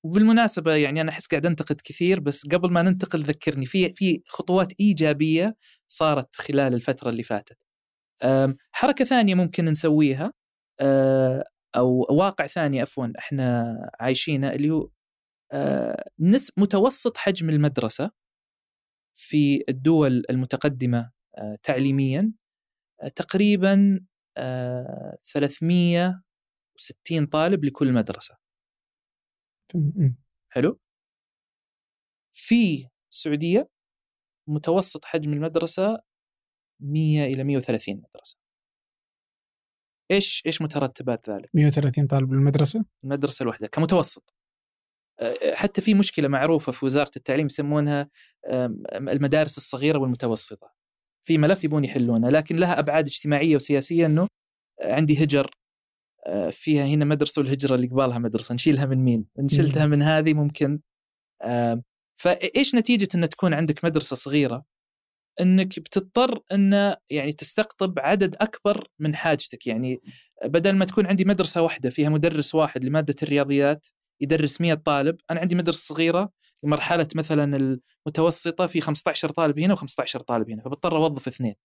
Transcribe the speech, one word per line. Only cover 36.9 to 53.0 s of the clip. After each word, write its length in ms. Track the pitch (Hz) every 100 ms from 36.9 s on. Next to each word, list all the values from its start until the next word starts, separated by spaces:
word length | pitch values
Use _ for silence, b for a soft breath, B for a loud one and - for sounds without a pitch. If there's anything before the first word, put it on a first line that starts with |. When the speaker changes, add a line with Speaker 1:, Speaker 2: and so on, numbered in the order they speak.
| 151 156 151 139
Speaker 1:
إلى 180 | 131
مية 140 | 135 135
وثلاثين 400 | 127 113 - 98
مدرسة. 400 | - - - - _ _ _ _ _ _ _ _ _ _ _ _ _ _ _ _ _
إيش، 320 | 196 196 - 165
إيش 160 | 156
مترتبات 680 | 151 147 135 - 127 117 -
ذلك؟ 200 | 101 -
Speaker 2:
مية 140 | 156 147
وثلاثين 400 | 147 139 127 139
طالب 220 | 139 131
بالمدرسة؟ 560 | 135 143 143 147 220 214 _
Speaker 1:
المدرسة 400 | 135 143 143 -
الواحدة 240 | 120 - 107
كمتوسط. 680 | - 160 180 - - _ _ _ _ _ _ _ _ _ -
آه، 340 | 117 - -
حتى 280 | - 202 -
في 120 | 214
مشكلة 340 | 202 202 - 143
معروفة 440 | 139 147 160 139
في 140 | 123 135
وزارة 260 | 139 143 139
التعليم 280 | - 135 147
يسمونها، 640 | - 143 147 147 143 143 b b _ -
آم، 360 | 127 123 110 -
المدارس 680 | - 135 143 139 151 151 -
الصغيرة 400 | - 127 147 147
والمتوسطة. 760 | 131 123 123 110 - 107 - _ _ _ _ _ -
في 100 | 160
ملف 260 | 151 190
يبون 200 | 156 151 135
يحلونه، 440 | 135 120 113 120
لكن 260 | 151 156 175
لها 240 | 180 175
أبعاد 260 | 147 151